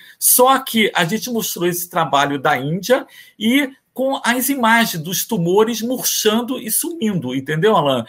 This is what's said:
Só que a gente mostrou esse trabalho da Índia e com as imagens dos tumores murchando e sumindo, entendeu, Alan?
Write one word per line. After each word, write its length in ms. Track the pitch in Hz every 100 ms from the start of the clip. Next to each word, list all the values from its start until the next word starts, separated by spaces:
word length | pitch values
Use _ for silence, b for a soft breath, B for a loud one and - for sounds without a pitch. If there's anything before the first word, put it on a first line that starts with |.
| B B
Só 400 | - - 254 262
que 320 | 262 226 202 175
a 100 | 170
gente 240 | 214 254
mostrou 360 | 226 - 180 175
esse 220 | 175 -
trabalho 500 | 175 156 139 143 143
da 180 | 156 135
Índia 500 | 139 185 185 262 - B B -
e 340 | 220 277 269 B _
com 260 | - 269 262
as 260 | 226 254 240
imagens 520 | 277 226 233 226 170
dos 240 | 156 185 -
tumores 560 | 214 170 202 220 220
murchando 800 | 233 262 - - 214 220 240 254
e 120 | 220
sumindo, 640 | - 330 330 214 185 127 135
entendeu, 400 | 135 156 214 190
Alan? 300 | 143 127